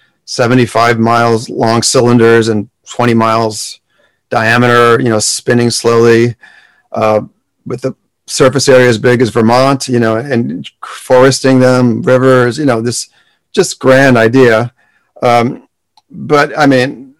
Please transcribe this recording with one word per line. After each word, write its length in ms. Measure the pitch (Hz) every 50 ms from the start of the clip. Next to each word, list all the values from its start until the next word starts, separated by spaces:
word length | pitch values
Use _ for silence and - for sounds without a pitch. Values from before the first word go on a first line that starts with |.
| _ _ _ _ _
seventy-five 760 | - - - 123 117 127 127 120 110 - 113 117 117 117 113
miles 520 | 113 113 117 117 117 117 117 110 117 -
long 340 | - - 131 113 113 117 110
cylinders 640 | - - 135 120 120 120 120 113 117 117 117 110 113
and 220 | 110 107 101 - _ _ _ -
twenty 260 | - - 120 120 117
miles 680 | 113 113 113 113 113 113 110 107 - - - - - _ _ _ _ _ _ _ _ _ _
diameter, 720 | 123 117 110 113 117 123 123 120 120 120 120 120 117 117
you 80 | 131 120
know, 100 | 110 107
spinning 500 | - - - - - - 123 120 120 117
slowly, 680 | 113 - - 117 117 117 117 117 117 113 117 120 117 - _ - _ _ _ _ _ _ _ _ -
uh, 280 | 110 110 107 107 107 - - _ _ _ _ _ _ -
with 160 | - 120 120
the 120 | - 135 - _ _ _ _ _ _ -
surface 420 | - - 147 127 127 156 - -
area 180 | 127 127 127 123
as 100 | 117 107
big 240 | - 123 123 120
as 80 | 127 107
Vermont, 600 | 104 120 110 113 120 127 131 135 139 131 - -
you 100 | 127 120
know, 160 | 117 113 110
and 540 | 110 135 143 135 117 120 - - - - - - _ -
foresting 720 | - - - - - 131 127 127 135 127 - - 131 131 127
them, 420 | 127 127 127 127 123 120 110 113
rivers, 560 | - 123 127 127 131 131 131 127 123 123 113 135
you 60 | 156
know, 160 | 135 120 113
this 300 | 113 120 113 - - - _ _ _ _ _ _ _ _
just 260 | - - 175 - - -
grand 400 | - 131 131 131 139 135 123 117
idea. 560 | 113 113 117 135 131 120 113 110 120 123 - _ _ _ _ _ _ _ _ -
Um, 460 | - 123 120 120 117 131 156 - - _ _ _ _ _ _ _ _ _
but 480 | - - 135 - 151 143 147 - 107 143
I 80 | 151
mean, 480 | 139 135 127 123 139 - 113 131 - - _